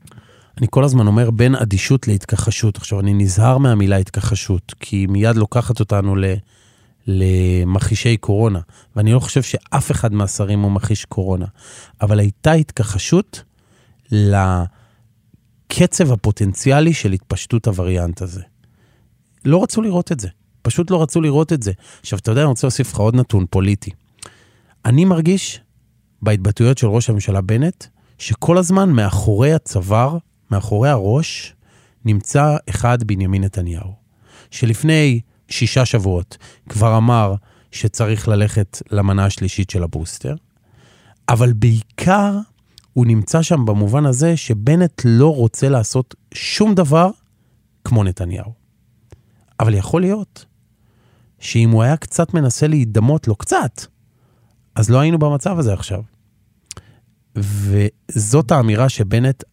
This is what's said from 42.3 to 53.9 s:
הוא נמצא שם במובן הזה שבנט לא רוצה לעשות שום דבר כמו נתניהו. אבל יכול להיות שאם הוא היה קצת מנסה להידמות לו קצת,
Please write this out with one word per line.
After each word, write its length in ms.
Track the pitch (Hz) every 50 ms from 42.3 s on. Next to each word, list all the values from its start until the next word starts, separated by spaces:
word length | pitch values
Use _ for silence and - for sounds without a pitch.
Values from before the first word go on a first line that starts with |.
| 196 202 214 _ _ _ _ _ _ - _ _
הוא 140 | - 131 120
נמצא 360 | 117 113 110 98 - - 165
שם 220 | 165 - 175 143 120
במובן 420 | 110 104 104 104 101 113 147 151
הזה 300 | 139 127 123 156 170 170
שבנט 640 | 151 - - 113 104 104 127 156 175 180 160 - - -
לא 300 | 120 113 117 139 160 156
רוצה 340 | 131 117 113 - - 143 135
לעשות 460 | 139 120 107 - - 127 123 _ - _ _ _ -
שום 400 | - - - - - 208 220 202
דבר 360 | 180 180 135 147 165 175 185 233 _ _ _ _ _ _ _ _ _ _ _ _ _ -
כמו 200 | - 120 110 101
נתניהו. 480 | 95 90 - 92 87 90 92 98 107 117 _ _ _ _ _ _ _ _ _ _ _ - _ _ _ _ _ _ _ _ -
אבל 140 | 113 110 107
יכול 260 | 95 98 - - 170
להיות 440 | 180 185 202 214 190 - _ - - _ _ _ _ _ _ _ _ _ _ _ _ _ _ _ _ _ _ _
שאם 320 | - - - 117 113 113
הוא 120 | 113 110
היה 140 | 113 127 156
קצת 380 | 160 - - - - 170 - -
מנסה 320 | 165 143 127 - - 151
להידמות 640 | 156 156 147 120 110 104 113 110 135 151 160 - 113
לו 80 | 104
קצת, 460 | - - - 370 359 262 123 - - - -